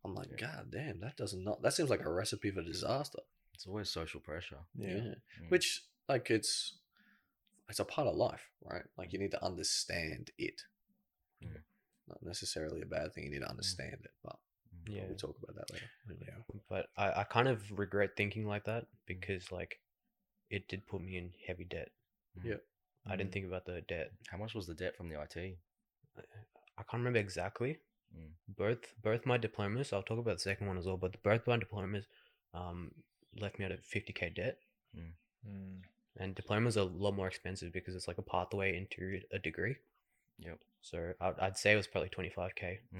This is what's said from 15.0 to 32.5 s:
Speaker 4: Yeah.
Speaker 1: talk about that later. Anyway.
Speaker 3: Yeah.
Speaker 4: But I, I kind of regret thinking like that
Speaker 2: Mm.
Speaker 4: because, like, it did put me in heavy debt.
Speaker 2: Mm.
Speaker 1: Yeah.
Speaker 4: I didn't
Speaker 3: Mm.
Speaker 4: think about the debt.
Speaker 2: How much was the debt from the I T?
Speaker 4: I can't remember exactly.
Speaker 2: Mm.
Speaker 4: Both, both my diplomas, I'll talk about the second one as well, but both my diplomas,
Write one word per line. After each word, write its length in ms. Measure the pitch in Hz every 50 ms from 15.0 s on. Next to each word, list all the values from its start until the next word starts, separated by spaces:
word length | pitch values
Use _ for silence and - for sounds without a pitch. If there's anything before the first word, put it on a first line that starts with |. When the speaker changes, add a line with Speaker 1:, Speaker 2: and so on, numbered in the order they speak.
| 98 92
Speaker 4:
Yeah. 40 | -
Speaker 1:
talk 220 | 101 - - - -
about 140 | - - -
that 160 | - - - -
later. 160 | - - 113 - - _ -
Anyway. 160 | - - - -
Speaker 3:
Yeah. 320 | - - 117 _ - 104 - _
Speaker 4:
But 200 | 107 95 - - _
I, 260 | - 101 98 - -
I 20 | 101
kind 220 | - - 117 123 135
of 300 | 131 107 101 104 107 95
regret 380 | 101 95 - 101 104 98 -
thinking 300 | - 107 104 98 110 107
like 200 | 104 104 104 -
that 180 | - 110 117 117
Speaker 2:
Mm. 120 | - - - _
Speaker 4:
because, 460 | - 90 92 90 - 98 92 90 -
like, 300 | 92 90 85 - - - _ _ _ _ _ _ _ _ _ _ _ _ _ _
it 180 | 110 101 - _
did 160 | - 98 - -
put 140 | - 98
me 160 | 85 90 92 90
in 160 | 87 90 87 - -
heavy 200 | - 92 87 85
debt. 260 | 90 87 85 73 - _ _ _ _ _ _ _ _ _ 92
Speaker 2:
Mm. 60 | 90
Speaker 1:
Yeah. 120 | 113 107 - - _ _ _ _ _ _ _ _
Speaker 4:
I 100 | 104 98 95
didn't 140 | 101 95
Speaker 3:
Mm. 20 | 95
Speaker 4:
think 120 | 101 98 90
about 180 | 90 92 -
the 160 | - 90 87
debt. 300 | 82 - 85 85 78 - 95 - - -
Speaker 2:
How 80 | - 90
much 160 | 104 113 110
was 140 | 113 92 80
the 80 | 85
debt 200 | 80 90 92 -
from 140 | - 98 85
the 100 | 78 76
I 60 | 73
T? 320 | - - - 87 95 92 87 _ _ _ _ _ _ _ _ _ _ _ - - - - 104 107 _ _ - _ _ _ -
Speaker 4:
I 60 | 104
can't 160 | - - 117
remember 200 | 120 123 123 113
exactly. 600 | 104 101 92 85 87 98 - - 120 127 156 - _ _ _ _ _ _ -
Speaker 2:
Mm. 160 | 82 80 78 80 - _ -
Speaker 4:
Both, 460 | 101 - 98 104 120 120 - - - -
both 240 | 107 107 110 120 -
my 120 | 131 123 120
diplomas, 540 | 113 110 - - 104 98 104 120 143 -
I'll 120 | - 98 95
talk 160 | - 113 113
about 140 | 120 117 98
the 40 | 90
second 280 | - 98 98 - 101 101
one 100 | 95 90
as 80 | 85
well, 120 | 92 95 92
but 240 | 92 92 92 - -
both 220 | 101 104 113 - -
my 100 | 120 117
diplomas, 480 | 104 - 101 104 95 95 104 101 101 - _ - - - _ _ _ _